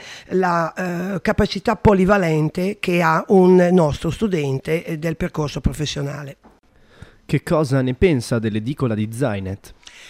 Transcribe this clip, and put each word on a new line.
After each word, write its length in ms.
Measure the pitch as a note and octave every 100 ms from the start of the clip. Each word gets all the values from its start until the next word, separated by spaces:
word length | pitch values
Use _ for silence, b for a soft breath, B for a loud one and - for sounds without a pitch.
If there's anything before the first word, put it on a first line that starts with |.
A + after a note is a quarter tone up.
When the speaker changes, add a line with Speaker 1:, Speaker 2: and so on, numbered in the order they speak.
| B B -
Speaker 1:
la, 460 | F#3 F3+ E3+ D#3+
eh, 460 | - F3+ F3 F#3 F#3+
capacità 540 | - G#3 G#3 F#3+ A#3+
polivalente 1040 | G#3+ A3 G3 F#3 G#3 E3+ D#3 D3+ - F#3+ G#3
che 240 | - F3
ha 220 | D#3+ D#3+ -
un 280 | F#3+ F3+ F#3 F3
nostro 380 | F3+ D#3 B2+ E3
studente, 760 | - G#3+ F3 C#3 C3+ - E3
eh, 140 | - D#3+
del 180 | E3 D#3+
percorso 440 | F3 - D3 D3+
professionale. 760 | - C#3 D3 D3 C#3 C#3 C#3 - - _ _ b b b b b -
Speaker 2:
Che 140 | D3
cosa 360 | - E3 C#3 C3+
ne 140 | B2+
pensa 460 | B2+ F#3+ C3 - A#2+
dell'edicola 540 | A2 G#2+ A2 D3+ B2+
di 140 | G#2+ G#2+
Zainet? 600 | A2+ C3+ G2+ F#2+ G2 - - B B B